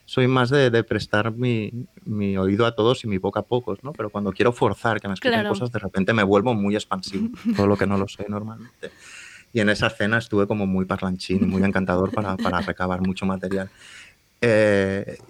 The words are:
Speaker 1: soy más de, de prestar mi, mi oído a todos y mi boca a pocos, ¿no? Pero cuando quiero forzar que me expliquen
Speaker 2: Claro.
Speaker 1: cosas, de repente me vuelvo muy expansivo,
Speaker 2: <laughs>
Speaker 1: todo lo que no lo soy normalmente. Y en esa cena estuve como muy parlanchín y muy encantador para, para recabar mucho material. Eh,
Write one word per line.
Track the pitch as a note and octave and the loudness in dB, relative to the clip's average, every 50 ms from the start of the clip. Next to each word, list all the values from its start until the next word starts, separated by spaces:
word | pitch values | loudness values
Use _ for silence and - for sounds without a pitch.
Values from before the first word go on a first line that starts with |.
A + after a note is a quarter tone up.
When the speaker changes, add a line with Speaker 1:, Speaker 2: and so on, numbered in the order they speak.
| _ | _
Speaker 1:
soy | - - C3 B2+ | -4 0 2 2
más | B2 C3 C3 B2 A#2+ | 4 4 4 4 4
de, | C#3 C#3+ C3+ B2 | 4 4 4 6
de | A2+ A#2 G#2+ | 4 2 2
prestar | - A2 G#2 - - - G#2 G#2+ A2+ A2 | 0 -2 -4 -2 0 0 0 0 0 -2
mi, | A#2+ B2+ B2 A#2 A2 G#2 G2+ A2+ A#2+ - - _ - - | -2 -2 0 0 -2 -2 -4 -8 -10 -12 -12 _ -14 -10
mi | - A2 G#2 G2+ G2 G2 F#2+ | -6 -4 -2 -2 0 0 2
oído | F#2+ F#2+ G2+ G#2 A#2 | 2 2 2 2 2
a | A#2 A#2 | 2 2
todos | A2 G#2+ A#2 C3 - - | 2 2 2 2 0 -2
y | A2 | -4
mi | G2 F#2 | -4 -2
boca | G2 G2 - G#2+ | -2 -2 -2 -4
a | G#2 | -2
pocos, | - B2 B2 B2 G#2+ G2 - - | -2 -2 -4 -2 -4 -8 -8 -10
¿no? | - | -12
Pero | - - A2 G#2+ | -10 -8 -8 -6
cuando | - G#2 G2+ G2 | -6 -4 -4 -4
quiero | F#2 - G#2 A#2+ A#2+ | 0 2 2 2 2
forzar | - C3 G#2+ G2 - - A#2 G#2+ G#2+ | 2 0 0 0 0 -2 -2 -2 -2
que | - G2+ | -4 -6
me | F#2+ | -6
expliquen | - - B3+ A#3 A3 | -4 -2 0 0 0
Speaker 2:
Claro. | G#3 G#3 G3 | 0 -2 -2
Speaker 1:
cosas, | G3 B2 A#2+ | -4 -4 -4
de | B2 G#2+ | -6 -6
repente | G2 F#2+ - G2 F#2+ - A#2 | -8 -4 -2 -2 0 2 2
me | A2+ G2+ | 2 4
vuelvo | F#2+ G2+ G2+ G2+ B2+ A#2 | 4 4 4 4 2 0
muy | G#2 G2+ G2+ G#2 | 0 0 0 -2
expansivo, | G#2 - - F#2+ F#2+ F#2 - G3 G3 A3 A3+ B3 - - | -2 -4 -6 -8 -8 -8 -8 -6 -4 -4 -4 -6 -6 -4
Speaker 2:
<laughs> | A#3 G#3+ | -2 0
Speaker 1:
todo | C#3+ G2+ G2+ | 2 2 2
lo | G#2 G2 | 2 2
que | G2 | 0
no | G2 G2+ G2 | 0 0 -2
lo | F#2+ G2 | -2 -4
soy | - - G2+ G#2 | -6 -10 -8 -8
normalmente. | G#2 G#2 G#2+ A2 A2+ A2 A2+ A#2+ _ _ - - - - - - - - - - - - - _ - | -6 -8 -8 -10 -12 -14 -18 -20 _ _ -16 -16 -16 -20 -20 -20 -20 -20 -20 -20 -20 -20 -18 _ 0
Y | A#2 | 2
en | G#2 G#2 | 4 4
esa | G#2 - A2+ A2 | 4 2 0 0
cena | - - G#2+ G2+ A2+ A#2 | 0 -2 0 0 0 0
estuve | A2+ - G#2+ G2+ G2+ G2+ | 0 0 2 2 2 2
como | A#2 G#2 G2 | 0 0 0
muy | F#2+ F#2+ F#2+ F#2 | 0 0 0 0
parlanchín | F#2 G2 F#2+ G2 F#2 F#2 F#2 - - F#2 F#2+ F#2+ | 0 -2 -2 -2 -4 -4 -4 -4 -2 0 2 2
y | |
muy | F2+ F#2 F#2+ | 2 2 2
encantador | F#2+ G2 G2 F#2+ F#2 F#2+ F2+ F2+ F#2+ G2 | 2 2 2 0 0 2 2 2 2 0
para, | - A2 G#2 F#2+ F#2+ F#2 | 0 -2 -4 -4 -4 -2
para | - F2+ F2+ F2 | -2 -2 -2 -2
recabar | - F2+ E2+ - F#2 F#2 F#2 F2+ | -2 -4 -4 -4 -4 -4 -2 -2
mucho | F#2 F#2+ F#2 - G2 F#2+ | -2 -2 -4 -4 -4 -4
material. | F#2+ F#2 F#2+ F#2+ G2 F#2+ F#2+ G#2 - - - - - - - - _ _ _ _ _ _ | -4 -4 -4 -4 -4 -6 -6 -8 -12 -18 -20 -20 -20 -20 -20 -20 _ _ _ _ _ _
Eh, | - A#2+ A2 G#2+ G#2+ G#2+ G2+ G2 G2 F#2+ G2 G2 - - - - - | 2 4 4 6 6 6 4 4 2 2 0 -4 -6 -8 -12 -14 -18